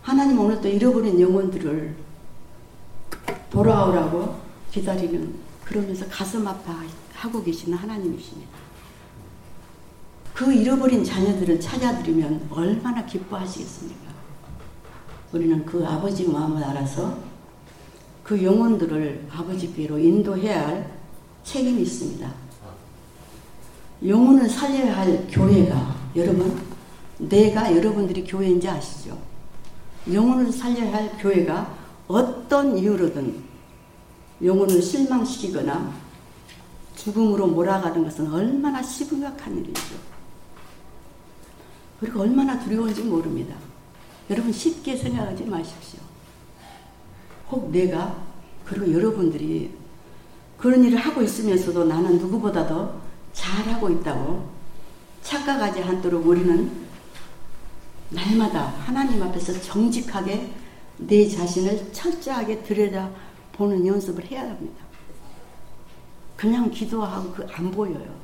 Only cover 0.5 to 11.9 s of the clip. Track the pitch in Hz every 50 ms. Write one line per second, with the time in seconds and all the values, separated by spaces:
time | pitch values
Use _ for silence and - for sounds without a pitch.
0.5 | 220 208 - 196 202 208 240 254 233 226 226 214 180 175 180 185 185 196 190 180
1.5 | 180 165 160 147 147 156 151 156 156 - - - - - - - - - - -
2.5 | - - - - - - - - - - - - - - - - - - - -
3.5 | - 202 208 226 220 202 190 185 175 170 160 160 165 175 196 214 - - - -
4.5 | - - - - - 202 196 202 185 185 175 165 170 165 160 156 - - - -
5.5 | - - - - - 208 196 190 185 185 185 190 - - 196 190 233 226 208 202
6.5 | 190 190 - 170 165 165 165 160 165 - - - - - - 226 226 226 180 175
7.5 | 165 165 - 170 175 175 196 214 220 202 190 170 127 - - - - - - -
8.5 | - - - - - - - - - - - - - - - - - - - -
9.5 | - - - - - - - - - - - - - - - - - - 254 269
10.5 | 269 220 214 254 269 - 269 254 247 214 175 - - 185 190 208 190 185 180 180
11.5 | 320 330 - - 262 247 247 240